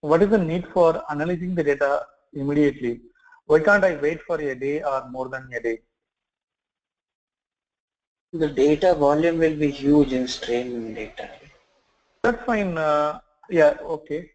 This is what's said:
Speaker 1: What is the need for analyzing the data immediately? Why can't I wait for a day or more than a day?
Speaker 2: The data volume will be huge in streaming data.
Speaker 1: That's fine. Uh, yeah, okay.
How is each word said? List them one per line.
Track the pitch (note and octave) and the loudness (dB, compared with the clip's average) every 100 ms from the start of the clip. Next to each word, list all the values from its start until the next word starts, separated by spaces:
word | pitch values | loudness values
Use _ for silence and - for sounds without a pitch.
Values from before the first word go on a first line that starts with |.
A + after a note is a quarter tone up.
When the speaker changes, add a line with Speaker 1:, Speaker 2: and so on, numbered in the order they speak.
Speaker 1:
What | D3+ D#3+ | 2 2
is | G3+ | 4
the | G#3+ | 2
need | E3 E3+ F3+ | 0 -4 -4
for | - E3+ D#3+ - | 2 2 2 -4
analyzing | D3 D#3+ F3+ F3+ F3+ | -6 -4 -4 -4 -4
the | |
data | D3 C#3 C#3+ C#3+ - _ _ | -2 0 0 -2 -4 _ _
immediately? | D3+ C#3 D3 D3 C3 B2 A#2+ - _ _ _ _ | -8 -4 2 2 0 -6 -8 -12 _ _ _ _
Why | D#3 | 2
can't | D#3 G3+ | 6 4
I | F#3+ D#3 | 4 0
wait | D3 D#3+ - | -4 -4 -6
for | E3 | -6
a | D3 | -4
day | C3 C3+ D3 | -6 -4 -4
or | D3 C3+ C3 | -4 -6 -6
more | B2+ B2+ | -10 -8
than | C3 B2+ | -10 -10
a | B2 | -8
day? | A#2 A2+ _ _ _ _ _ _ _ _ _ _ _ _ _ _ _ _ _ _ _ _ _ _ _ _ _ | -6 -6 _ _ _ _ _ _ _ _ _ _ _ _ _ _ _ _ _ _ _ _ _ _ _ _ _
Speaker 2:
The | E3+ D#3 | -4 -4
data | C#3 C#3 D3+ F#3 E3 | 2 2 4 2 4
volume | C#3+ D3 E3+ E3 | 4 4 2 2
will | D#3+ D3+ | 0 2
be | D3 | -2
huge | C#3 C#3 D3 C3+ | -2 2 4 4
in | B2+ B2+ | 0 -4
streaming | - - A#2+ B2 A#2+ A2+ | -6 -4 -4 -4 -8 -10
data. | A2 G#2+ - A2 - - _ _ _ _ _ _ _ | -10 -12 -14 -16 -16 -20 _ _ _ _ _ _ _
Speaker 1:
That's | A#3 A#3 - | -4 -2 -2
fine. | A3 G3 E3 | -2 -2 -2
Uh, | D#3 D3 D3 D3+ _ _ _ | 0 2 0 -4 _ _ _
yeah, | F3 D3+ D3 | 4 4 4
okay. | - D#3 - D3 F3 | -6 -10 -8 -10 -10